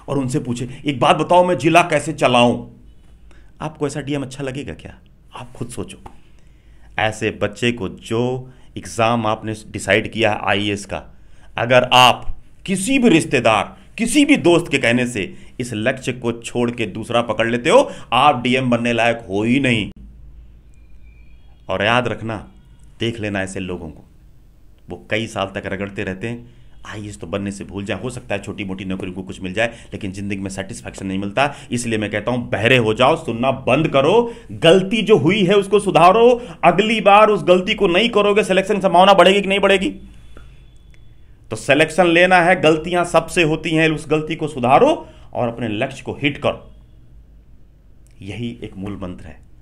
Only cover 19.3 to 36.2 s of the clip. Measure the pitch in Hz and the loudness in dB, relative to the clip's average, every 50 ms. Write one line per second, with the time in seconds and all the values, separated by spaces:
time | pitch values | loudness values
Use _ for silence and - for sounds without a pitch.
19.3 | 95 101 110 117 123 143 135 127 117 107 92 - - - - - - - - - | -4 -2 0 0 0 2 2 2 0 0 -2 -6 -10 -14 -20 -20 -20 -20 -20 -20
20.3 | - - - - - - - - - - - - - - - - - - - - | -20 -20 -20 -20 -20 -20 -20 -20 -20 -20 -20 -20 -20 -20 -20 -20 -20 -20 -20 -20
21.3 | - - - - - - - - 92 - 101 110 120 127 123 110 104 101 107 113 | -20 -20 -20 -20 -20 -18 -8 -6 -4 -2 0 0 0 0 0 -2 -6 -8 -8 -8
22.3 | 110 92 - - - - - - - - - - - - 110 117 117 - 107 104 | -8 -10 -12 -16 -20 -20 -20 -20 -20 -20 -20 -20 -10 -6 -6 -6 -6 -6 -6 -6
23.3 | 98 98 95 92 95 98 92 90 90 82 85 80 76 - - - - - - - | -4 -4 -6 -6 -8 -10 -8 -8 -8 -10 -10 -14 -16 -18 -20 -20 -20 -20 -20 -20
24.3 | - - - - _ _ - - - _ - - 90 - - - 110 110 113 107 | -20 -20 -20 -20 _ _ -20 -20 -20 _ -16 -16 -16 -16 -8 -6 -4 -4 -4 -4
25.3 | - 101 98 98 98 101 98 95 98 92 101 98 98 101 101 95 92 95 113 113 | -4 -6 -6 -4 -6 -8 -8 -8 -8 -8 -8 -8 -8 -8 -8 -8 -8 -8 -8 -10
26.3 | 120 120 120 - - - - - - - - - - 110 104 104 101 - 101 82 | -10 -12 -14 -20 -20 -20 -20 -20 -20 -20 -18 -16 -14 -14 -12 -14 -14 -14 -10 -8
27.3 | 98 101 101 101 98 98 82 76 85 101 101 104 101 90 110 127 123 123 - - | -6 -6 -6 -6 -8 -8 -12 -12 -10 -10 -8 -8 -8 -8 -8 -10 -10 -12 -8 -8
28.3 | 104 98 - 104 87 92 104 92 95 95 101 92 92 95 98 92 90 95 92 95 | -8 -8 -6 -10 -10 -10 -8 -8 -8 -8 -8 -8 -8 -8 -8 -10 -10 -12 -12 -12
29.3 | 95 - 95 92 90 107 117 117 - - - - - 95 - 95 92 104 101 98 | -12 -12 -10 -8 -4 -4 -4 -4 -4 -10 -16 -16 -12 -10 -10 -10 -10 -10 -8 -8
30.3 | 104 98 98 95 98 98 95 - 110 - - 98 - - 98 95 95 95 101 101 | -8 -8 -8 -8 -8 -10 -10 -10 -12 -14 -14 -14 -12 -10 -6 -6 -4 -4 -4 -4
31.3 | 101 123 139 147 143 - - - 120 120 120 117 113 107 107 101 104 104 101 117 | -2 -2 -2 -2 -4 -8 -10 -8 -6 -6 -4 -2 -2 -2 -2 -4 -4 -4 -4 -4
32.3 | 127 123 117 - 104 98 107 120 131 123 110 110 107 107 127 139 165 - - 127 | -4 -4 -4 -4 -4 0 2 4 4 4 4 2 2 4 4 2 2 0 -2 -6
33.3 | 123 113 127 135 127 - - 120 123 151 160 156 143 139 135 160 202 240 240 233 | -6 -2 -2 -2 -2 -2 0 0 2 2 2 2 2 2 4 4 4 4 2 0
34.3 | - - - - 101 107 151 165 185 190 185 190 233 220 196 185 220 156 127 165 | -6 -12 -16 -16 -8 2 4 6 6 6 4 0 -2 -2 2 4 4 4 4 2
35.3 | 208 214 185 170 208 202 196 196 208 202 196 190 - 156 165 180 190 233 | 2 2 2 4 4 2 2 2 0 0 0 2 4 6 6 6 8 8